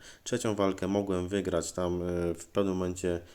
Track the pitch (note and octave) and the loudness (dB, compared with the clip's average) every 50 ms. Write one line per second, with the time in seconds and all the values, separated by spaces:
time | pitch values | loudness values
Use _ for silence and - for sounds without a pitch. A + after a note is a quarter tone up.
0 | - - - - _ - B2 A#2 - A2+ G#2 G2 G2+ G2 F#2+ F#2+ F#2 F#2 G2 G2+ | -12 -18 -20 -14 _ -4 -4 -2 0 0 2 2 2 2 2 0 0 2 2 2
1 | G2+ G2 F#2+ F2+ F2+ F2+ G2+ G2+ F2+ F#2 F2 E2 D#2+ - - - F2+ F2 F2 F2+ | 2 2 0 0 0 0 0 0 0 2 0 0 0 -2 -2 -2 0 0 0 0
2 | F2 F2+ F2 F2 F2 E2+ E2 - - - - G#2 G2+ G2 F#2 F#2 F#2 F2+ F2+ F2+ | -2 -2 -2 0 0 0 -2 -4 -8 -4 0 2 2 2 2 0 0 -2 -2 -2
3 | - F2+ F2 E2+ E2+ - - | 0 0 0 0 -4 -8 -18